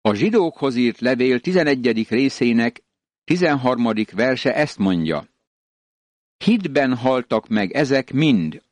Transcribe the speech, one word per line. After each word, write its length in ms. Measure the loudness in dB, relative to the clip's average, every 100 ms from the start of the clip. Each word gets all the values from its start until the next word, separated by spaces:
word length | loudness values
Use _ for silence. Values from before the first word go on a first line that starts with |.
A 140 | -2
zsidókhoz 600 | 0 0 2 0 -2 -4 0
írt 240 | 0 0
levél 400 | -2 0 2 0
tizenegyedik 680 | 0 0 2 0 0 -2 -2
részének 720 | 0 0 0 0 2 0 -6 _ _ _ _
tizenharmadik 880 | -4 0 2 2 0 0 0 -2 -4
verse 440 | -2 0 0 -2
ezt 240 | -2 -2 0
mondja: 500 | 0 0 -2 -4 -8 _ _ _ _ _ _ _ _ _ _ _
"Hitben 520 | 0 0 0 0 0 0
haltak 520 | 0 0 0 -4 -2
meg 240 | -2 -2
ezek 400 | -2 0 0 0
mind 500 | 0 2 2 0 -8 _